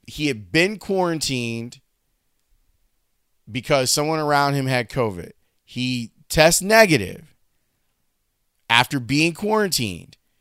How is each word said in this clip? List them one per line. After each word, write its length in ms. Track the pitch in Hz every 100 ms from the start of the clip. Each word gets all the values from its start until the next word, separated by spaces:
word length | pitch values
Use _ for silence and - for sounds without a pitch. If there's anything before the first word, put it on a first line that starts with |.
| -
he 220 | - 147
had 240 | 117 90
been 280 | 160 190 208
quarantined 1000 | - 190 175 160 - 127 117 113 117 - _ _ _ _ _ _ _ _ _ _ _ _ _ _ _ _ -
because 400 | 117 - 143 127
someone 300 | 151 151 160
around 360 | 147 143 143 139
him 100 | 131
had 240 | 127 110
covid. 420 | 139 113 90 65 - _ _
He 480 | _ 120 127 123 113 _ -
tests 340 | - 160 -
negative 720 | 190 220 214 139 95 98 - _ _ _ _ _ _ _ _ _ _ _ _ _ -
after 300 | 117 127 143
being 340 | 117 143 165
quarantined. 840 | 160 208 214 196 - 110 82 - _ _ _